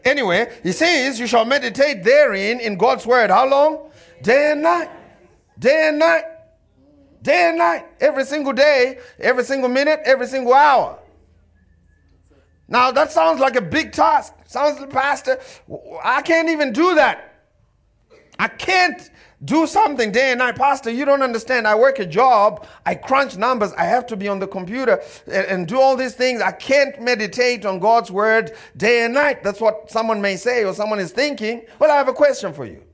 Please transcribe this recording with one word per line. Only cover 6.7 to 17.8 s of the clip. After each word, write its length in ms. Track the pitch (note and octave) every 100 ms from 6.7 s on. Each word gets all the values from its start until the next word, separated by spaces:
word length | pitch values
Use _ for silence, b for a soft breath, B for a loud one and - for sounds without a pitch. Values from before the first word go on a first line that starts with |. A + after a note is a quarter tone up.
| _ _ _ _ _
Day 300 | - E4+ E4+
and 80 | E4
night. 260 | E4+ E4 - _
Every 240 | C#4 C#4
single 300 | C4+ D4 C#4
day, 440 | B3 D4 C#4 B3 C4 B B
every 240 | - B3+
single 240 | A#3+ C4+ B3+
minute, 320 | B3+ C#4+ D4+ D4+
every 220 | C4 A#3+
single 260 | C4 A#3+
hour. 440 | C4 D4 B3+ B2 - _ _ _ _ _ _ _ _ _ _ _ _ _ _ _ _ _
Now, 220 | A#3+ B3+
that 220 | B3+ D4+
sounds 260 | E4 D#4+ D4+
like 160 | C4
a 60 | B3
big 320 | F3+ D#4 D#4
task. 400 | - D#4 D4+ - - _
Sounds, 360 | - D4 C4+ C#4
"Pastor, 480 | C4 C#4 C#4 - B3+ B B _ - - E3
I 200 | - C4+
can't 260 | C#4+ E4 E4
even 240 | D#4+ C#4
do 220 | A3 F4
that. 400 | D#4+ B3+ D#3+ - _ _ _ _ _